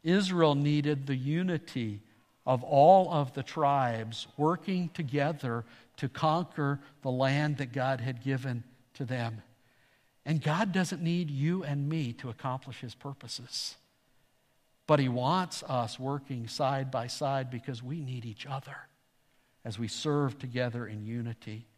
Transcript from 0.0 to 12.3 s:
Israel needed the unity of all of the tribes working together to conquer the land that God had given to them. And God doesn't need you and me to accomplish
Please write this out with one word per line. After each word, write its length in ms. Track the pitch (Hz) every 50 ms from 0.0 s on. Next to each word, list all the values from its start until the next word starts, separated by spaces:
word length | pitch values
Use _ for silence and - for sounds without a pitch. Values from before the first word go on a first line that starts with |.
| -
Israel 500 | 160 180 202 202 185 185 170 165 151 143
needed 540 | 143 143 147 147 147 147 147 151 139 135
the 80 | 139 135
unity 880 | 131 127 139 156 170 185 185 175 151 - - - 127 117 107 101 104 - - _ _ _ _ _ _ _
of 180 | 127 127 120 127
all 480 | - 151 139 143 165 190 190 185 165
of 220 | 175 151 143 127 -
the 80 | 139
tribes 840 | 123 - - 165 151 139 143 139 131 120 117 110 113 113 113 - - - -
working 520 | - 147 160 180 - - 202 190 180 180 160
together 760 | - - 165 127 131 143 139 156 170 143 - 123 117 117 113 - - - - _ _
to 100 | - -
conquer 720 | 127 - - - 156 156 170 175 - - - 147 139 143 139 - - - _
the 80 | - 135
land 480 | 127 127 131 135 135 143 151 151 147
that 160 | 127 139 120 117
God 260 | 139 127 131 135 120
had 220 | 117 131 127 117
given 420 | 110 135 135 127 131 135 120 117 117 - - _ _ _ _
to 120 | - 143
them. 360 | 117 127 123 117 113 110 107 - - - _ _ _ _ _ _ _ _ _ _ _ _ _ _
And 160 | - 160 151
God 320 | - 151 151 170 220 196
doesn't 300 | 165 190 180 143 190 147
need 300 | 170 165 170 175 180 147
you 320 | 143 135 143 143 180 190 170
and 260 | 147 143 143 139 143
me 240 | 160 165 143 120 117
to 160 | - -
accomplish 520 | 123